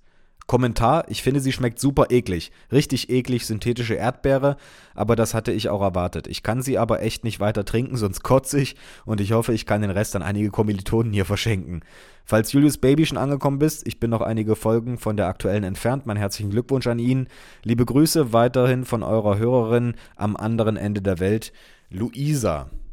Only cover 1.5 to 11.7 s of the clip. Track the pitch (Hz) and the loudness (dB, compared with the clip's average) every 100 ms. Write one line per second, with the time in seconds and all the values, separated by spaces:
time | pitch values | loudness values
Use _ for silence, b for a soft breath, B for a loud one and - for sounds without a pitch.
1.5 | - 123 - 139 143 139 123 120 87 - | -2 -4 -2 -2 2 4 2 2 -4 -8
2.5 | b b 151 - 131 - 127 123 123 - | b b 0 2 -2 0 -2 0 -2 -2
3.5 | 110 120 120 117 98 110 - 139 135 139 | -6 -4 -2 -2 -2 -2 -2 0 2 2
4.5 | 139 B B B - 107 113 110 113 120 | 0 B B B -2 2 2 2 0 -2
5.5 | 92 104 98 98 90 90 82 - - - | -2 -2 0 0 0 -2 -4 -8 -8 -4
6.5 | 120 131 101 113 113 110 - 113 - 104 | -4 0 0 0 0 -2 -4 -6 -2 -2
7.5 | 110 98 113 131 127 101 95 - 131 - | -2 -2 -2 -2 -2 -2 -2 2 2 2
8.5 | 143 135 - B B - 107 101 113 117 | 0 -2 -4 B B -6 -2 0 0 2
9.5 | 110 - 104 104 95 107 98 80 101 107 | -2 0 -2 0 -2 -2 -4 -4 -2 -2
10.5 | 104 107 98 95 113 113 101 95 101 113 | 0 0 0 0 0 0 0 0 0 -2
11.5 | 98 85 | -4 -4